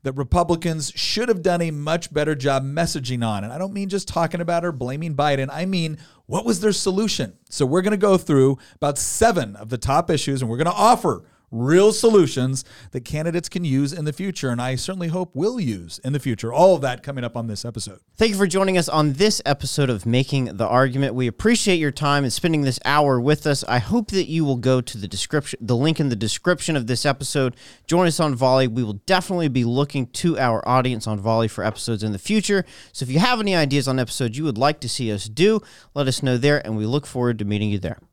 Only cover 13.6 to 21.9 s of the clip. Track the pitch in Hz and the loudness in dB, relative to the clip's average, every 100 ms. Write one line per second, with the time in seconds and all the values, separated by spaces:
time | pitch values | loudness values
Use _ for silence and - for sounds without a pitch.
13.6 | 170 131 143 170 151 147 196 - 135 120 | 0 0 0 -2 -6 -4 -8 -4 -4 -2
14.6 | 127 131 - 190 170 175 180 127 190 247 | -2 -4 -6 -6 -4 -4 -6 -2 -2 -2
15.6 | 143 98 82 - 131 143 131 110 113 131 | -4 -4 -10 -10 -4 -4 -2 -4 -4 6
16.6 | 185 170 131 123 - 139 120 120 113 104 | 6 6 0 -4 -8 -8 -8 -6 -8 -8
17.6 | 120 110 101 95 _ _ 220 196 196 180 | -8 -8 -10 -14 _ _ 0 2 0 2
18.6 | 190 185 - 156 151 135 208 214 - 143 | 2 2 2 2 2 4 2 2 -2 -2
19.6 | 139 - 135 110 113 123 135 139 123 95 | -2 0 0 0 2 0 2 0 -2 -2
20.6 | 110 123 135 131 139 120 123 - 214 240 | 2 4 2 2 -2 0 -4 0 2 2
21.6 | 208 180 147 | 2 2 0